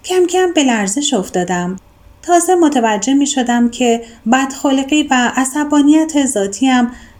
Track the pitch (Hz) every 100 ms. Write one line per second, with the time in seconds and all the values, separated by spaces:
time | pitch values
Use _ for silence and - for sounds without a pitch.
0 | - 370 349 370 370 339 269 226 196 277
1 | 294 220 175 185 180 180 180 185 _ _
2 | - - - 349 339 359 311 277 226 214
3 | - 277 277 262 240 240 240 - 247 233
4 | 233 - 220 262 269 - 294 269 269 302
5 | 294 254 240 - 262 302 294 294 285 311
6 | 311 294 262 208 196 196 262 254 240 -
7 | -